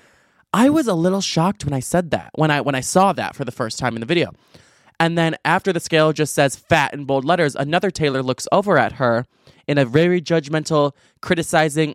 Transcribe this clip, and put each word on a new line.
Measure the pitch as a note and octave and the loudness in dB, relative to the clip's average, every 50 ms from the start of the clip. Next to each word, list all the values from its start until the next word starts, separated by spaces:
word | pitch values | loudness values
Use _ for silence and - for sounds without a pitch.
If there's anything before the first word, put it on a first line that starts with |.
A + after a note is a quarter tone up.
| _ _ _ _ _ _ _ _ _ _ | _ _ _ _ _ _ _ _ _ _
I | - F#3+ A#3 C#4 | 0 2 2 4
was | D4 D#4+ D4+ A3+ | 4 2 0 0
a | F#3 | 0
little | D#3+ E3 F#3 F#3+ G3 | 0 0 0 0 -2
shocked | F#3+ - - E3+ D#3+ F#3+ G#3 - - | -4 -2 -2 0 0 0 -2 -4 -6
when | C#3+ C#3+ | -4 -4
I | C3 | -4
said | B2 - - F3 F3+ D#3 | -4 -2 -2 -2 -2 -2
that, | A#2+ G2+ D2+ - - | -4 -6 -6 -8 -2
when | - D#3 D#3 | 0 0 2
I, | D3 C#3+ | 2 0
when | A#2 C#3 C#3 | 0 -2 -4
I | C3 | -4
saw | B2 - - F#3 F#3+ G3 E3+ | -4 0 2 2 4 4 2
that | C3+ G#2+ F2+ - | -2 -4 -6 -8
for | - C#3 | -8 -10
the | C3+ | -10
first | A#2+ - B2+ A2+ - - | -6 -6 -6 -6 -6 -4
time | C3+ B2 A2+ | -4 -4 -4
in | A2+ | -4
the | A2+ A#2 | -4 -2
video. | E3+ E3+ C#3+ F2+ - _ _ _ - - _ _ _ _ _ _ _ - | -2 -2 -2 -2 -6 _ _ _ -20 -20 _ _ _ _ _ _ _ 0
And | E3 E3 E3+ | 0 2 2
then | E3+ E3 E3 D#3 - - | 2 0 0 0 -2 0
after | D3 E3 F#3+ - G3 | 0 0 2 0 0
the | F3+ E3+ | -2 -2
scale | - - E3+ D#3+ D#3 D#3 | -2 0 2 4 4 4
just | D3+ D3 D3+ C#3 - | 2 0 -2 -2 2
says | - C#3+ C#3 - | 2 2 2 0
fat | - _ - F3 D#3+ C#3+ - - | -4 _ 0 2 2 2 0 -4
in | C#3+ C#3+ | -8 -4
bold | C3 C3+ C3+ C3 | -2 -2 0 0
letters, | C#3+ F3 F3+ E3 D3 - | 0 2 2 2 0 0
another | - C#3 C#3+ D#3 F3+ - F#3+ | -2 -2 -2 0 0 0 -2
Taylor | E3+ - D#3 D3 C3 C3 C3 | -2 0 -2 0 0 0 -2
looks | B2+ B2+ - - - | -2 -4 -4 -2 0
over | - F#3 G3+ G#3 F3+ C#3+ | 0 2 2 4 4 4
at | A#2 G#2 - | 2 2 0
her | - C3+ A#2+ A#2 A2+ B2 - _ _ _ - _ _ _ - | -2 0 0 2 0 -2 -4 _ _ _ -20 _ _ _ -2
in | D3 C#3+ | 0 0
a | C#3 | 0
very | A#2 A#2 D3+ E3 F3 F3+ F3+ | 2 2 2 2 2 2 -2
judgmental, | D3 - E3 E3 D3 C#3 D#3 D#3 D3+ - E3 D3+ C#3+ C#3+ - _ _ _ _ _ | -2 0 -2 -2 -2 -2 -4 -4 -2 0 0 0 0 0 -2 _ _ _ _ _
criticizing, | - - F3+ E3 D#3+ - - D#3+ D#3 D#3+ C#3 D#3 D#3 D3+ - | -4 -2 -2 -2 0 0 2 2 2 2 0 0 -2 -2 -4